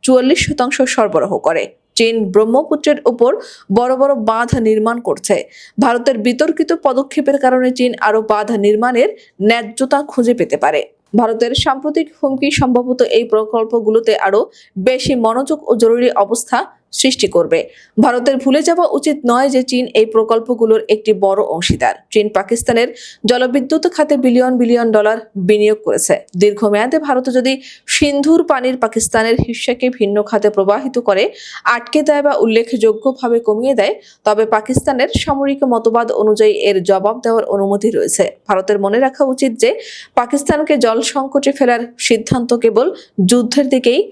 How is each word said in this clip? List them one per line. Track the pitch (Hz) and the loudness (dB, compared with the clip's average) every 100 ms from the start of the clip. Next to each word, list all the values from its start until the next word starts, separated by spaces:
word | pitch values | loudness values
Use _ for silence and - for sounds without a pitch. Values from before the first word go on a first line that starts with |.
চুয়াল্লিশ | - 254 254 349 - | 4 2 4 0 -2
শতাংশ | 294 247 - 254 | -2 -4 -2 -2
সরবরাহ | - 208 160 165 175 - | 0 0 0 -2 -2 0
করে। | 165 - _ _ - | -2 -4 _ _ -2
চীন | 226 226 196 | 0 0 0
ব্রহ্মপুত্রের | 196 220 254 311 294 294 294 240 | 2 2 0 0 -2 0 0 0
উপর | 240 240 415 - - _ 196 | 2 0 0 -8 -20 _ 0
বড় | 247 254 | 2 2
বড় | 277 269 220 | 2 2 0
বাঁধ | 220 240 254 220 | -2 0 0 0
নির্মাণ | 220 220 240 220 | 2 0 -2 -4
করছে। | 147 - 196 - - - - | -6 -2 -2 -2 -18 -14 0
ভারতের | 262 240 269 240 220 | 0 2 0 0 -2
বিতর্কিত | 247 320 311 311 339 285 | 0 0 0 -2 0 0
পদক্ষেপের | 254 277 - 285 277 | 0 -2 -2 0 2
কারণে | 269 254 254 254 | 2 2 0 0
চীন | 247 - 208 | -2 0 0
আরও | 214 220 | 0 0
বাঁধ | 214 208 220 202 | -2 0 0 2
নির্মাণের | 214 240 240 311 - _ _ 202 | 2 0 2 0 -2 _ _ 2
ন্যায্যতা | 233 214 226 262 285 294 | 2 -2 -6 0 0 -2
খুঁজে | - 233 240 | -2 0 0
পেতে | - - | -2 0
পারে। | 143 151 - _ _ 208 | 0 -2 -6 _ _ 0
ভারতের | 226 226 233 277 | 0 0 -2 -2
সাম্প্রতিক | 311 269 302 302 311 _ | -2 -2 -2 -4 -4 _
হুমকি | 285 262 277 294 | -4 -2 -2 0
সম্ভবত | 262 247 247 247 240 - | 0 0 -2 0 2 0
এই | 233 | 0
প্রকল্পগুলোতে | 214 214 226 220 233 214 220 226 214 196 | -2 0 -4 -2 -2 0 0 0 0 2
আরও | 202 - _ _ - 190 | 0 -2 _ _ -4 -2
বেশি | 254 - 262 220 | -2 -2 0 0
মনোযোগ | 233 269 302 - | 0 -2 -4 -2
ও | 220 | 2
জরুরি | 226 233 247 - 202 | 4 4 2 0 -2
অবস্থা | 233 - 247 - _ _ - | -2 -2 -4 -4 _ _ -2
সৃষ্টি | 262 254 196 175 | -2 0 0 0
করবে। | 165 160 - - _ - 254 | 2 0 -2 -14 _ 0 2
ভারতের | 247 254 262 | 2 0 0
ভুলে | 269 277 330 | 0 2 2
যাওয়া | 339 349 - | 2 0 0
উচিত | 311 294 247 | -2 -2 0
নয় | 240 277 254 | 2 2 0
যে | 254 | -2
চীন | 247 254 - | -4 0 0
এই | 226 | 2
প্রকল্পগুলোর | 220 220 226 226 233 226 220 220 214 | 2 2 -2 -2 -2 2 2 2 -2
একটি | 214 196 196 | 0 0 2
বড় | 196 - 160 | 0 -2 -4
অংশীদার। | 175 127 120 - _ | -4 0 -2 -4 _
চীন | 214 208 208 | -2 0 -2
পাকিস্তানের | 196 233 - 233 247 - - - 208 | -2 -2 0 0 -2 -6 -20 -6 -2
জলবিদ্যুৎ | 247 254 269 269 311 330 - | 0 2 -2 0 0 -2 0
খাতে | 294 285 254 | 0 2 2
বিলিয়ন | 240 254 254 | 2 2 0
বিলিয়ন | 233 240 233 214 | 2 2 2 2
ডলার | 208 220 - 196 180 | 2 -2 -6 -4 0
বিনিয়োগ | 208 208 214 175 | 2 2 0 -2
করেছে। | 107 - - - 180 | -2 0 -2 -2 0
দীর্ঘমেয়াদে | 208 202 214 208 240 311 294 | 0 2 0 0 0 -2 0
ভারত | 254 254 254 | -2 0 -2
যদি | 254 269 - - - - | -2 -4 -8 -20 -6 0
সিন্ধুর | 294 285 285 330 339 | 0 2 2 2 2
পানির | 277 254 254 | 0 -2 -2
পাকিস্তানের | 226 220 - 233 220 247 - | -2 -2 -2 0 0 0 -2
হিস্সাকে | 233 - 254 254 254 | -4 -4 -2 -2 -2
ভিন্ন | 196 208 208 | -2 0 0
খাতে | 214 208 208 | 0 0 0
প্রবাহিত | 190 214 269 240 240 | 0 0 -2 -4 0
করে, | 190 370 - - - - 240 | 0 0 -4 -18 -6 -2 -2
আটকে | 233 302 302 | -2 -2 2
দেয় | 285 285 | 2 2
বা | - | 0
উল্লেখযোগ্যভাবে | 226 226 233 240 220 214 269 262 240 233 233 | 2 2 0 0 0 2 -2 -4 -2 -2 0
কমিয়ে | 214 262 247 | -2 0 0
দেয়, | 202 427 - _ - | 0 -4 -12 _ -2
তবে | 208 220 220 | 0 2 0
পাকিস্তানের | 214 254 - 262 285 466 | 0 -2 -2 -2 -2 -2
সামরিক | - 277 277 277 269 | -2 -2 -2 -2 0
মতবাদ | 233 226 233 233 - | 2 2 0 -2 0
অনুযায়ী | 214 214 214 - 202 | 0 2 2 2 0
এর | 190 175 | 0 2
জবাব | 190 202 233 233 | 0 0 -2 -2
দেওয়ার | 226 - | -2 0
অনুমতি | 202 196 202 214 - | -2 0 0 0 -2
রয়েছে। | 85 - 185 - - | -2 0 -2 -4 -2
ভারতের | 190 190 208 196 | -2 0 -2 0
মনে | 220 262 | 0 0
রাখা | 262 269 | 0 -2
উচিত | 262 269 226 | 0 -2 0
যে | 226 427 - - - - | 0 0 -10 -20 -4 -4
পাকিস্তানকে | 240 285 285 302 302 294 233 | -2 -2 0 -2 0 2 2
জল | 220 226 | 0 -2
সংকটে | 277 269 277 277 277 | -6 -2 -2 -2 0
ফেলার | 247 240 240 - - | 0 0 -4 -8 0
সিদ্ধান্ত | 226 - 254 240 240 | 0 2 -2 0 0
কেবল | 233 208 302 - - - 185 | 2 2 0 -4 -12 -2 2
যুদ্ধের | 247 240 285 269 | 2 2 0 0
দিকেই | 262 247 269 427 | 2 2 0 -2